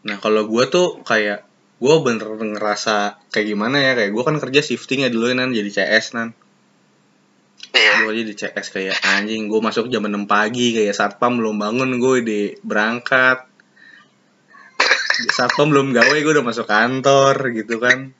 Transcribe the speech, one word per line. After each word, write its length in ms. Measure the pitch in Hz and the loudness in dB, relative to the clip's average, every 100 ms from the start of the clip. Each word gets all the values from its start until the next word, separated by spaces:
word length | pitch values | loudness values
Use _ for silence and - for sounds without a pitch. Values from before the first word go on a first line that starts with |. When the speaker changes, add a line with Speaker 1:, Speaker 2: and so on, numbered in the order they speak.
| 110 | -12
Speaker 1:
Nah, 80 | 101 | -4
kalau 240 | 113 107 | 0 0
gua 240 | 107 113 131 | 0 0 2
tuh 320 | 180 180 - - | 2 0 -2 -2
kayak, 400 | 113 104 101 _ _ _ _ | 0 0 -4 _ _ _ _
gua 160 | 123 160 | 4 4
bener 240 | 127 113 107 | 4 -2 -6
ngerasa 960 | 110 110 107 104 104 - 104 104 - _ | -8 -6 -4 -4 -2 0 0 -2 -6 _
kayak 160 | 113 104 | -4 -2
gimana 320 | 101 110 143 | -2 0 2
ya, 120 | 135 123 | 2 2
kayak 120 | 101 | 0
gua 120 | 107 135 | 0 0
kan 120 | 156 | -2
kerja 240 | 143 139 | 0 0
shifting 440 | 143 120 - 135 131 | 0 -6 -4 -2 0
ya 40 | |
dulu 200 | 113 120 | 0 0
ya, 80 | 127 | 0
Nan, 160 | 127 | -2
jadi 160 | 117 104 | -2 -2
C 80 | 101 95 | -2 0
S, 280 | 110 - | 0 -2
Nan. 200 | 120 113 - _ _ _ _ _ _ _ _ _ _ _ _ - | -8 -10 -12 _ _ _ _ _ _ _ _ _ _ _ _ -4
Speaker 2:
Iya. 320 | - 107 104 107 | 0 2 2 0
Speaker 1:
Gua 40 | |
jadi 200 | 110 110 | -2 -6
C 80 | 104 104 | -8 -8
S 200 | 101 - | -8 -8
kayak, 240 | 98 95 95 - | -6 -4 -2 0
anjing, 400 | 98 104 110 107 | -2 -2 -6 -2
gua 120 | 110 | 0
masuk 240 | 110 110 117 | 0 -2 -2
jam 160 | 117 104 | -2 -2
enam 200 | 101 101 | -4 0
pagi, 440 | 104 107 123 120 | 0 0 0 0
kayak 200 | 113 104 | 2 0
satpam 440 | 101 104 - 123 123 | 0 -2 0 0 0
belum 200 | 110 107 | -2 -2
bangun, 400 | 104 120 131 123 | -2 -2 -2 0
gua 160 | 127 127 | 2 2
udah 240 | 113 104 101 - | 0 -2 -4 -6
berangkat. 760 | 113 107 107 120 - 131 127 127 - _ _ _ - - _ _ _ _ _ - - - - - - - - | -4 -2 -2 -4 -2 2 2 2 -4 _ _ _ -20 -20 _ _ _ _ _ -20 -20 -2 0 0 0 -2 -2
Satpam 420 | - 123 - 147 | 0 0 2 4
belum 160 | 139 135 | 4 2
gawe, 260 | 120 113 147 | 4 4 4
gua 100 | 147 151 | 2 2
udah 80 | 120 | 0
masuk 200 | 113 107 | -4 0
kantor, 640 | 104 120 131 139 139 135 135 131 | 2 2 2 4 6 4 2 -2
gitu 300 | 113 107 113 | -4 -4 -2
kan. 320 | 123 131 135 | 2 0 -2